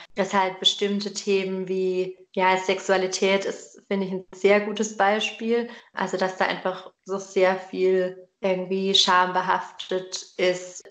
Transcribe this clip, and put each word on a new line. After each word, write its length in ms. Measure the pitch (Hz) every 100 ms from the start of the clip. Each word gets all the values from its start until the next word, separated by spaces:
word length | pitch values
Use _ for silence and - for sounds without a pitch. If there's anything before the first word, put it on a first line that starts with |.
| - -
dass 160 | 190
halt 240 | 202 190 185
bestimmte 520 | - - 202 202 202
Themen 560 | 196 - 196 190 190 185
wie, 500 | 190 185 185 185 185 -
ja, 220 | - 185 185
Sexualität 880 | 185 190 - 190 185 - 190 196
ist, 380 | 196 - - - _
finde 200 | 196 185
ich, 60 |
ein 120 | 185 -
sehr 260 | - 196 202
gutes 360 | 208 214 220 -
Beispiel. 720 | 196 214 214 - 226 233 233 - -
Also, 240 | - 190 185
dass 200 | 185 185
da 80 | 190
einfach 440 | 175 185 185 - _
so 140 | - 196
sehr 360 | 196 - 185 190
viel 720 | 185 185 185 185 180 185 - _
irgendwie 540 | 202 185 180 190 190
schambehaftet 1300 | 190 - 180 180 180 185 185 - - - 185 185 - - -
ist. 460 | 180 180 - - -